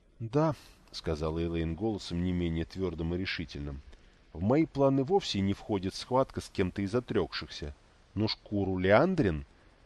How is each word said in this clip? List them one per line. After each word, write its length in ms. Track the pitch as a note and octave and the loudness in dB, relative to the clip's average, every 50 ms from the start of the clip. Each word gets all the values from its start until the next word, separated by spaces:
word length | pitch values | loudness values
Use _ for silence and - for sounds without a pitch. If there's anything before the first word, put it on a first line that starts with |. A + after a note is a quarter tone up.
| _ _ _ _ | _ _ _ _
«Да», 340 | A#2 A2 G#2+ D3 D#3 E3 - - - - - - _ - - | -10 -2 0 2 2 2 0 -2 -10 -20 -20 -20 _ -16 -16
сказала 500 | - - E2+ D#2+ D2 D#2 D#2+ D#2+ E2 E2+ | -8 -4 -4 -2 -2 -2 -2 -2 -2 -2
Элейн 320 | E2+ E2+ E2 E2 D#2+ E2 | -2 0 -2 -2 -2 -2
голосом 480 | D#2+ G#2 A2+ G#2+ F#2 - - E2+ F2 F2 | -2 -2 -4 -2 -4 -6 -6 -4 -2 -2
не 100 | F#2 F2+ | 0 0
менее 320 | F2 F2 E2+ E2 D#2+ D#2+ | 0 0 0 0 -2 -4
твердым 500 | - - F#2 F#2+ F2+ E2 D#2+ E2 E2 F2 | -4 -4 -4 -4 -4 -2 -2 -4 -2 -2
и 40 | F2 | -2
решительным, 640 | G2 F#2+ - - E2+ - - C#2+ C#2+ D2 C#2 C2+ - - - - - - _ _ _ _ - | -4 -4 -6 -6 -8 -10 -8 -10 -8 -8 -10 -12 -14 -18 -20 -20 -20 -20 _ _ _ _ -8
«в 100 | D2+ F2 | -2 2
мои 240 | G#2 C3 D3+ E3 | 2 4 4 4
планы 380 | D3+ - C#3 C#3 C3+ C3+ C3+ C3+ | 2 2 2 4 4 4 4 2
вовсе 360 | C3 F#3+ G3+ - - - G2+ | 2 2 0 0 0 0 0
не 140 | F#2+ G2 G2 | 2 2 0
входит 400 | - - - A2 G2 F2+ F#2+ - | -2 -2 -2 -2 -2 -2 -4 -6
схватка 460 | - - - B2 B2+ C3+ - - - | -6 -8 -2 0 0 0 0 -2 -8
с 80 | - - | -10 -8
кем-то 340 | - - - F2+ - - G2+ | -2 -2 -2 -2 0 -4 -4
из 120 | F#2+ G2 | -2 -2
отрекшихся, 800 | B2 B2+ - - G#2+ E2+ D2+ - - - - - - - D2 C#2+ - _ _ _ _ _ _ - | -2 -2 0 0 0 0 0 -4 -10 -10 -10 -12 -10 -10 -12 -12 -14 _ _ _ _ _ _ -4
но 140 | F#2+ G#2+ G#2+ | -2 -2 -2
шкуру 500 | - - - - G#2+ G2+ G2 F#2 F#2+ F#2 | -2 -6 -8 -4 -2 -2 0 0 0 2
Леандрин 640 | F2+ F#2+ G2+ A2+ D3+ F#3 F#3+ E3 C3 F#2+ D#2+ D2+ C2+ - - - _ - - _ _ | 6 8 8 8 8 6 2 2 2 2 2 0 -6 -10 -18 -20 _ -20 -20 _ _